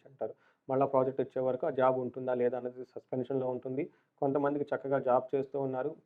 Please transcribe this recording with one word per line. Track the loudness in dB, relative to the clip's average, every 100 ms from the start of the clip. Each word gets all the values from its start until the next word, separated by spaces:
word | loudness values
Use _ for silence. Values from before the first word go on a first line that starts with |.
| -16
అంటారు. | -8 -8 -8 _ _ -2
మళ్ళా | 2 2
ప్రాజెక్ట్ | 4 2 0
వచ్చే | -2 -2
వరకు | -2 -2 -2
ఆ |
జాబ్ | 4 4 4
ఉంటుందా | -2 -4 -2
లేదా | 0 2 0
అనేది | -4 -10
సస్పెన్షన్లో | -14 -16 -6 -4 -2 -2 -2
ఉంటుంది. | -4 -4 -4 -4 -8 _ _
కొంతమందికి | 0 2 2 0 -2
చక్కగా | -4 0 0
జాబ్ | 4 2 2
చేస్తూ | -2 -2 -4
ఉన్నారు, | -4 -2 -4 -6